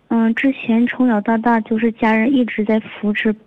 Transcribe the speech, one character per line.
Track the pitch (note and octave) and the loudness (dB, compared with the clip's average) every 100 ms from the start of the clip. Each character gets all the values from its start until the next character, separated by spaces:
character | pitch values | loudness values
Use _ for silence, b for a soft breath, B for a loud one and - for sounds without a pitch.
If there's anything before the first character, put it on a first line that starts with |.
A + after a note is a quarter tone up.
| - | -4
嗯， | A#3 A3+ | 0 0
之 | A3+ C4+ | 0 -2
前 | - - A3+ B3 | -2 0 0 0
从 | - B3+ | 0 0
小 | G#3 | 0
到 | G3+ A3+ | 0 0
大 | A#3 A3+ | 2 0
就 | G#3+ A3 | 0 -2
是 | A3+ | -2
家 | A3 A3 A3 | 0 0 2
人 | A3+ | 2
一 | C4+ A3 | 0 0
直 | A3 | -2
在 | G#3 A3 | 0 -2
扶 | - - G#3 | -2 -6 -4
持， | G3+ A3 G#3+ | -2 -2 -4